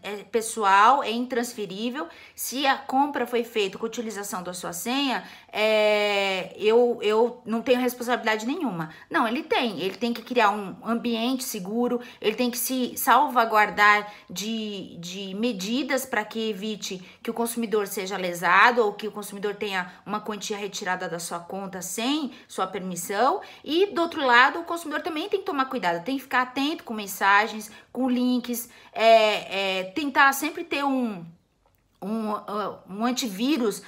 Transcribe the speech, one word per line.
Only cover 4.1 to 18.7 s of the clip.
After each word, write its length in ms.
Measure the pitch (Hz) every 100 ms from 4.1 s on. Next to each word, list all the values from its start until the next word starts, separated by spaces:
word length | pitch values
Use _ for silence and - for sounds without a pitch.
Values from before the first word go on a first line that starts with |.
| 196 202 190
da 120 | 180
sua 180 | 180 170
senha, 540 | 170 233 262 277 208 - - -
é, 1000 | - 214 214 214 208 208 202 196 185 175 -
eu, 440 | 208 233 240 233
eu 400 | 208 220 233 240 220
não 160 | 226
tenho 200 | 226 247
responsabilidade 640 | 247 247 233 233 214 214 226
nenhuma." 440 | 320 277 175 160 - -
Não, 180 | 339 233
ele 160 | 254
tem. 380 | 330 415 247 180
Ele 160 | 185 190
tem 160 | 233
que 80 | 233
criar 300 | - 247 214
um 260 | 208 196 185 -
ambiente 580 | 233 240 226 233 262
seguro, 560 | - 214 185 226 240 240 240 -
ele 140 | 208 214
tem 140 | 247
que 80 | 233
se 360 | - 262 247 -
salvaguardar 1120 | - 233 285 247 226 214 208 185 208 208 208 - -
de, 680 | 180 208 226 214 202 - 160
de 360 | 170 185 196 190
medidas 680 | 240 202 190 247 269 269 254
pra 180 | 214
que 260 | 214 226 220
evite 520 | 190 220 208 - 185 - -
que 80 | -
o 40 |
consumidor 540 | 226 233 240 226 214 196
seja 280 | 208 190 196
lesado 680 | 180 170 175 185 226